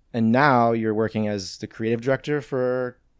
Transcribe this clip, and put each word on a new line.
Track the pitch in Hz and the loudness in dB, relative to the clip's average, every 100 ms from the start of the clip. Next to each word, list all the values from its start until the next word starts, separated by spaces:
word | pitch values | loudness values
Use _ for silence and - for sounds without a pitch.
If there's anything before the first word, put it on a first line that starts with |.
| _ | _
and | 120 113 | 0 2
now | 123 147 123 117 | 4 4 4 4
you're | 117 110 | 2 -2
working | 107 110 110 107 | 0 -2 -2 -2
as | 104 90 - | -4 -8 -12
the | 104 | -14
creative | - 113 117 | -6 -4 -2
director | 123 131 - 147 | -2 -4 -2 -6
for | 139 131 127 127 123 - _ _ | -4 -4 -2 -2 -4 -8 _ _